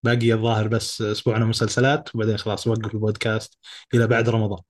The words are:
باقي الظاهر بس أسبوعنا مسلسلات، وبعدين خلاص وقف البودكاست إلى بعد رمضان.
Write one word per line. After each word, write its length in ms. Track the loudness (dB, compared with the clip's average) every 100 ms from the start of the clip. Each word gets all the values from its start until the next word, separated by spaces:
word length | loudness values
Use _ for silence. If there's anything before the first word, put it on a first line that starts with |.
باقي 300 | 2 2 2
الظاهر 360 | 2 2 0 0
بس 340 | -2 -4 -6
أسبوعنا 420 | -4 -2 0 2
مسلسلات، 720 | 0 0 0 2 2 0 -4
وبعدين 220 | -4 -2 -2
خلاص 300 | -2 -4 -2
وقف 280 | -2 -2
البودكاست 640 | -2 -2 -2 -2 -4 -6 _ -20 -20 -2
إلى 120 | 2 4
بعد 220 | 2 2
رمضان. 320 | 2 0 -4